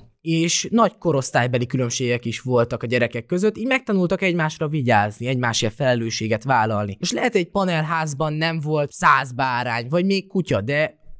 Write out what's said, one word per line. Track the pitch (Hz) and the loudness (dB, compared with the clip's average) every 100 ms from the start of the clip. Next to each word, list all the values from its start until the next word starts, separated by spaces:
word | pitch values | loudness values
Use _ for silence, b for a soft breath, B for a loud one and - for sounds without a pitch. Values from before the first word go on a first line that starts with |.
| - _ | -20 _
És | 160 165 170 - - | -2 0 2 0 0
nagy | 226 208 - | 2 2 0
korosztálybeli | 175 139 127 135 123 123 123 | 0 0 2 0 2 0 0
különbségek | 131 120 110 123 120 | -2 -2 -2 0 0
is | 120 - | -2 -6
voltak | 127 123 117 117 | 0 2 2 0
a | 120 | -2
gyerekek | 123 117 117 - | 0 0 -2 -4
között, | 180 214 214 | 0 0 0
így | 240 | -2
megtanultak | 262 262 196 175 190 | -2 0 0 2 0
egymásra | 190 175 156 - 156 | 0 0 0 -2 -2
vigyázni, | 156 120 107 104 104 123 | 0 4 4 4 -2 -4
egymásért | 131 120 113 110 | 0 0 0 -2
felelősséget | - 135 120 113 - 110 110 | 0 0 0 -2 -4 -2 -2
vállalni. | 135 127 110 104 104 95 | 2 2 2 0 -4 -6
És | 180 | -6
lehet | 254 247 | -2 0
egy | 208 170 | 0 0
panelházban | 196 185 165 156 165 156 139 156 | -2 0 -2 -2 -2 -4 -4 -4
nem | 151 160 160 | -2 -2 -2
volt | 147 151 143 | -2 -2 -2
száz | - 175 135 135 | 2 4 4 2
bárány, | 120 131 120 123 117 120 | -2 0 0 -2 -4 -2
vagy | 170 | 0
még | 190 196 190 | 2 0 -2
kutya, | 190 - 113 | -4 0 -2
de | 107 143 156 - - - | 0 0 -2 -4 -20 -6